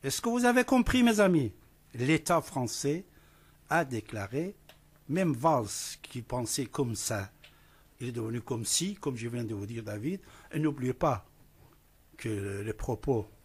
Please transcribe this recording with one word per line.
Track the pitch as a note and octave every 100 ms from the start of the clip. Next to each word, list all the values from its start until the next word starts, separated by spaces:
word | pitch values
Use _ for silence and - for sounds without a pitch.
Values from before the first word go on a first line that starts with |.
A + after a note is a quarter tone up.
Est-ce | C3+ -
que | A#3
vous | A#3+ A#3+
avez | B3
compris, | B3 C4 A#3+ B3+
mes | A#3 G#3+
amis ? | G3 E3+ A#2+ - - _ _
L'État | A#2 B2+ D#3 - E3+
français | - - A#2+ - C#3+ D#3 - - - _ - _ -
a | E3 D3+
déclaré, | A#2 - G#2+ G2 C3 F3 G3+ - - - _ -
même | D#3+ F#3
Valls | B2+ D#3 D3 G#2 - - -
qui | - B2+
pensait | A2+ B2 A2+ - B2
comme | - C3 A2
ça, | - G#2+ G2 - - - - _ _ _
il | B2
est |
devenu | A#2 A2+ A#2
comme | - A#2+ A2+
si, | - F3+ G3+
comme | D3 B2
je | A#2
viens | A#2+
de | A2+
vous | G#2+ G2+
dire, | A#2
David, | G#2+ G#2 C3 F#3 - - -
et | -
n'oubliez | D3+ C#3 B2+
pas | B2 E3 A2+ - - - _ - - _ _ _ -
que | A#2 G#2 G2 G2 G#2+
les |
propos | G#2+ - A2 - A#2+ G2+ -